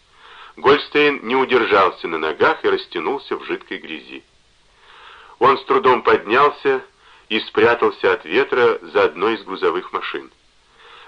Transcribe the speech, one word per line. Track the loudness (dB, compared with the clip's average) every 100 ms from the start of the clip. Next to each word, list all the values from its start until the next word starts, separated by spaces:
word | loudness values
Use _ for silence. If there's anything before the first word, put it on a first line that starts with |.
| _ _ -20 -20 -20 -2
Гольдстейн | 2 2 2 0 2 0
не | -2 -2
удержался | 2 0 2 2 2 -2 -6
на | -4
ногах | -4 0 0 0
и | -2
растянулся | -2 -4 -8 -6 -6 -6 -10
в |
жидкой | -8 -10 -10 -14
грязи. | -12 -16 -16 -20 -20 _ _ _ _ _ _ -20 -20 -20 -20 0
Он | 2 2
с | 0
трудом | 2 2 2
поднялся | 2 0 2 2 2 2 -2 -2 -6 _ _ -20 -8
и | -6
спрятался | -4 2 2 2 0 0 0
от | 0
ветра | 0 -2 0 2 2 2
за | -2 0
одной | 0 0 -2 -2
из |
грузовых | -6 -2 -2 -2 -4
машин. | -8 -8 -10 -12 _ _ _ _ _ -20 -20